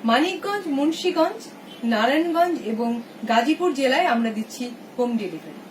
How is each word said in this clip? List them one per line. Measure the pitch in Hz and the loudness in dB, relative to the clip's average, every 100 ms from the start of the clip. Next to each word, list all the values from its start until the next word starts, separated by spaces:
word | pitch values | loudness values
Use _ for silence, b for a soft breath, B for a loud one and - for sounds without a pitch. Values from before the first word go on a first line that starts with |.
| 226 | 4
মানিকগঞ্জ, | 240 339 349 403 403 339 277 | 2 2 -2 -4 -4 -2 0
মুন্সিগঞ্জ, | 294 320 359 320 330 - - - - - 233 | 0 0 -2 2 0 0 -14 -18 -18 -6 0
নারায়ণগঞ্জ | 220 233 302 339 330 349 330 208 | 2 4 4 2 2 2 2 -2
এবং | 220 233 233 - - 220 | -2 -2 -2 -8 -10 2
গাজীপুর | 226 247 311 349 277 | 4 4 2 2 2
জেলায় | 269 269 359 | 2 4 4
আমরা | 233 226 214 | 2 2 -2
দিচ্ছি | 214 - 247 - - - | -6 -8 -10 -10 -12 -2
হোম | 240 226 | 0 0
ডেলিভারি। | 190 160 156 - - | -2 -8 -12 -16 -18